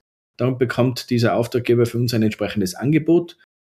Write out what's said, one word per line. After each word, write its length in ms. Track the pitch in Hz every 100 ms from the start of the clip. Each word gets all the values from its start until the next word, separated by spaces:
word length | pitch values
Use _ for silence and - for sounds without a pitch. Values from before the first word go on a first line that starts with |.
| _ _ _ -
dann 200 | 123 127
bekommt 520 | 120 - 123 123 -
dieser 260 | 123 113 95
Auftraggeber 500 | 117 123 117 120 117
für 120 | 117
uns 160 | 123
ein 100 | 117
entsprechendes 500 | 110 - 98 107 92
Angebot 640 | - 120 156 156 170 170 - _ _